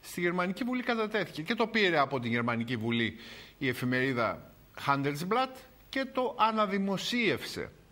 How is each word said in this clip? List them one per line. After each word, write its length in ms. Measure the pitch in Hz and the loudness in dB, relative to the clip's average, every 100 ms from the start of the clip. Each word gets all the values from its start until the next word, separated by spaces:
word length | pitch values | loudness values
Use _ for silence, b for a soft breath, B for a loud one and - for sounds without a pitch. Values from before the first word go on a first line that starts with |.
Στη 200 | - - | -10 -2
Γερμανική 440 | 175 175 180 196 | 0 0 -2 -2
Βουλή 180 | 240 247 | -4 -4
κατατέθηκε 600 | 240 233 214 220 185 - | -2 0 0 -2 -2 -6
και 120 | 160 | -4
το 120 | 226 226 | 0 0
πήρε 320 | 226 196 165 | 4 4 6
από 220 | 135 135 | 4 2
την 100 | 117 | 0
Γερμανική 460 | 120 120 117 117 123 | 0 2 0 -2 -2
Βουλή 400 | 113 117 113 - B B B B | 0 0 0 -2 B B B B
η 100 | 135 | -2
εφημερίδα 840 | 123 127 127 131 123 110 85 - - - - - | 0 0 2 2 2 0 -2 -10 -20 -20 -8 0
Handelsblatt 680 | 139 139 147 175 226 262 262 - - - | 2 2 -2 -2 0 0 -4 -20 -20 -8
και 160 | 277 | -4
το 320 | 269 262 247 - | -2 -2 -2 2
αναδημοσίευσε. 1300 | 214 220 208 196 196 190 - 240 220 123 - - 60 - - | 2 4 2 2 0 -2 -2 2 2 2 -2 -8 -8 -10 -20